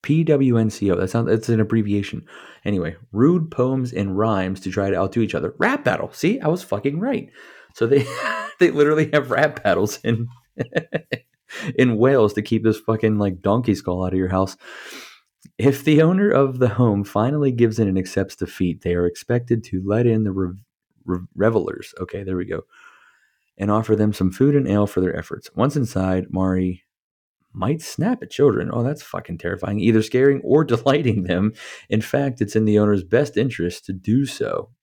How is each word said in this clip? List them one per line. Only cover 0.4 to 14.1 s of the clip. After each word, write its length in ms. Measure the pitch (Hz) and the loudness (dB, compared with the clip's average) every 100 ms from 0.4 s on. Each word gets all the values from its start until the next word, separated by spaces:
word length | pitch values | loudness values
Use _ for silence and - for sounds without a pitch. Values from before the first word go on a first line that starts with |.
| 135 117 | 4 4
N 100 | 110 | 2
C 220 | - 101 | 0 0
O. 60 | 90 | 0
That 120 | 92 | 0
sounds, 220 | 117 117 | -2 0
it's 180 | 113 113 | 0 2
an 120 | 113 | 0
abbreviation. 640 | 107 113 104 101 101 - - - - - - | 2 0 0 -2 -4 -10 -14 -20 -20 -8 -4
Anyway, 300 | 101 82 85 - | -2 -4 -8 -8
rude 380 | 101 139 180 160 | 2 4 4 -2
poems 440 | - 127 131 123 | -2 -2 0 -4
and 240 | 110 98 95 | -4 -4 0
rhymes 420 | 110 101 92 95 | 0 0 -2 -4
to 100 | 95 | -6
try 200 | 95 98 | -4 -2
to 60 | 90 | 0
outdo 260 | 95 120 | -2 0
each 120 | 107 | -2
other. 200 | 73 65 156 | -2 -6 -2
Rap 260 | 214 277 | -2 0
battle. 280 | - 196 - | -2 -2 -6
See, 260 | - 160 262 | -4 -2 0
I 100 | 156 | -2
was 140 | 180 | -4
fucking 380 | - 101 143 156 | -4 -4 -4 -4
right. 300 | 240 262 - - - - _ | -4 -4 -8 -20 -20 -20 _
So 140 | - 117 | -4 2
they, 180 | 139 - - - | 2 2 -6 -6
<laughs> 280 | - - - | -6 -10 0
they 100 | 170 | 2
literally 380 | 147 147 156 156 | 4 2 4 2
have 160 | 151 123 | 0 0
rap 320 | 127 147 120 | 0 0 0
battles 380 | - 87 104 - | 0 2 0 -2
in, 240 | - 113 120 - _ - 120 165 165 160 | -4 -2 -4 -10 _ -10 -4 -6 -4 -10
<laughs> 800 | - 127 _ _ _ - - 123 | -8 -12 _ _ _ -12 -6 2
in 180 | 127 110 | 2 4
Wales 380 | 127 135 107 | 4 4 2
to 80 | 104 | 0
keep 200 | 101 110 | -2 0
this 160 | 110 107 | 0 0
fucking, 380 | - 110 113 104 | -2 0 0 2
like, 240 | 101 90 | 0 0
donkey 340 | 98 110 120 | 0 2 2
skull 300 | 98 - 90 | -2 -2 -2
out 80 | 92 | -2